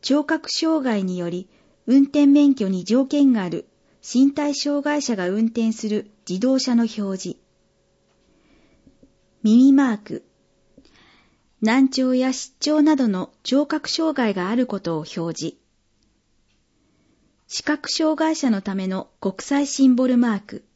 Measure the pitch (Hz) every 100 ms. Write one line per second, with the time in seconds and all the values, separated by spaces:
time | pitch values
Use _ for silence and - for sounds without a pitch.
0 | - 285 294 320 - - 320 320 262 214
1 | 190 180 170 175 185 _ _ _ - 269
2 | 277 294 285 285 285 262 196 185 175 233
3 | 269 294 277 233 180 160 - _ _ _
4 | - 240 277 277 294 285 294 285 285 294
5 | 277 208 180 202 226 226 226 220 220 208
6 | 202 _ - 185 247 262 262 233 226 220
7 | 202 190 180 - _ _ _ _ _ _
8 | _ _ _ _ _ _ _ _ _ _
9 | _ _ _ _ 214 226 262 269 269 208
10 | - - _ _ _ _ _ _ _ _
11 | _ _ _ _ _ _ 214 247 269 262
12 | 262 254 262 262 - _ - 302 294 294
13 | 240 185 - _ - 269 294 311 - -
14 | 320 285 226 196 180 233 254 196 170 160
15 | 160 - 170 - 165 - _ _ _ _
16 | _ _ _ _ _ _ _ _ _ _
17 | _ _ _ _ _ - - 294 - -
18 | 320 302 320 311 269 202 190 190 190 190
19 | - _ 190 190 - 285 285 - 269 247
20 | 254 247 240 202 - 202 _